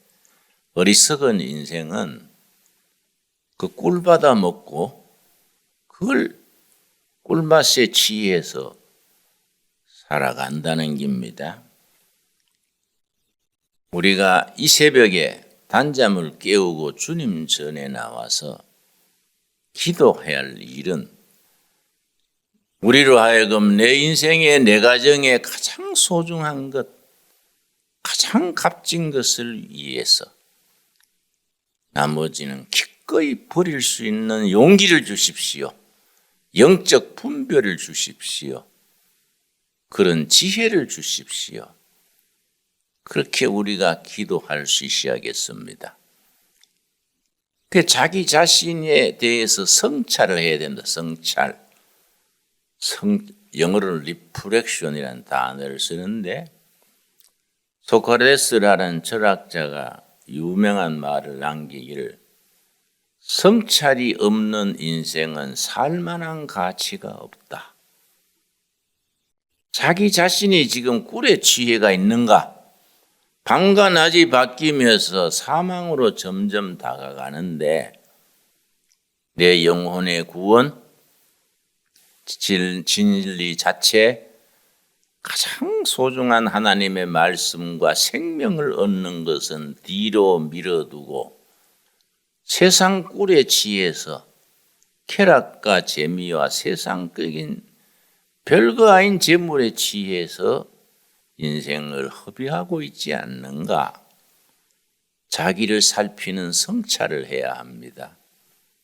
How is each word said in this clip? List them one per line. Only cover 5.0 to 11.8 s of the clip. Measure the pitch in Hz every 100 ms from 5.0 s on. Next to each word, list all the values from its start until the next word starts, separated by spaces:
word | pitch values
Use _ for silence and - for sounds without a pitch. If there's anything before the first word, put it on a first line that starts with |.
| _ _ _ _ _ _ _ _ _
그걸 | - 208 269 - - _ _ _ _ _ _ _ _
꿀맛에 | - 165 156 160 127 131 117
취해서 | - - 107 101 87 - 65 65 - _ _ _ _ _ _ _ _ _ _ _
살아간다는 | _ - 73 65 65 67 76 76 80 78 71
겁니다. | 69 62 58 - 76 98 _ _